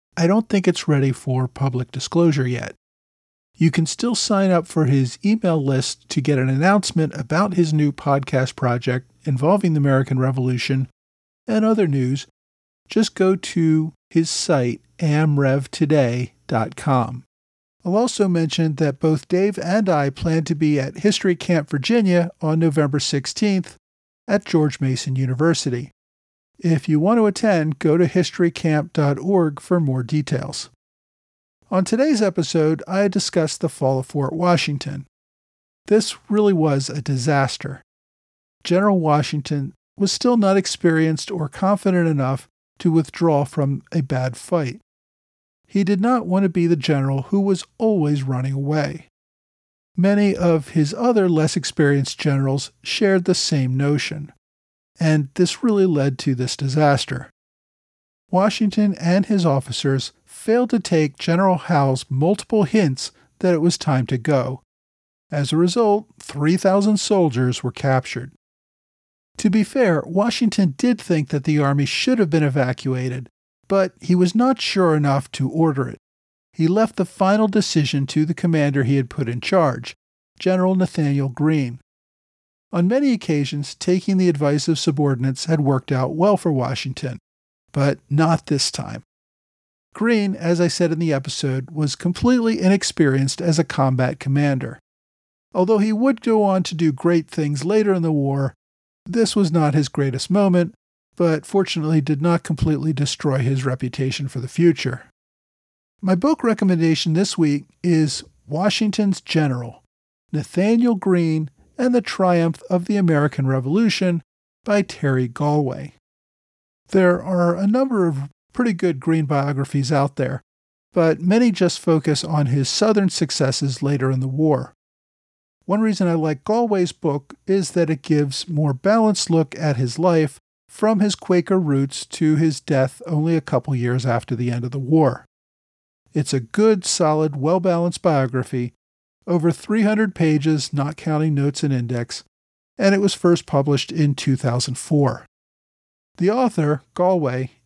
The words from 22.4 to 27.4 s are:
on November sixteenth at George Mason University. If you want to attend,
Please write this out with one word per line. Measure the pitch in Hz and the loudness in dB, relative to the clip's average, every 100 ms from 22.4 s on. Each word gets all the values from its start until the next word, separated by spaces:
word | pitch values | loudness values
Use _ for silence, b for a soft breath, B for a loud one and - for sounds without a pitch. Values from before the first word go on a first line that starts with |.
on | 156 160 | -2 2
November | 165 147 147 143 | 2 2 0 0
sixteenth | - 143 - - 208 190 - - _ _ _ _ - | -2 -4 -6 -2 0 0 -4 -14 _ _ _ _ -4
at | 202 - | -4 0
George | 165 151 - | 0 0 0
Mason | 135 131 - 131 | -4 -2 -4 -4
University. | 131 127 165 165 143 120 139 _ _ _ _ _ _ _ | -4 0 0 0 -2 -6 -8 _ _ _ _ _ _ _
If | 170 156 - | 0 0 2
you | 151 | 2
want | 175 233 | 2 4
to | 214 | 2
attend, | 185 | 2